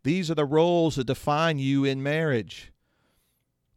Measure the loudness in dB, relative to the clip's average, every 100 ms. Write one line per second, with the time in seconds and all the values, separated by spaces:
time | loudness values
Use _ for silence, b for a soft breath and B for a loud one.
0 | -2 -2 -2 -2 2 4 4 4 2 0
1 | -4 -4 0 0 0 0 0 0 0 -2
2 | -2 -2 0 -2 -4 -14 -20 _ _ _
3 | _ _ _ _ _ _ _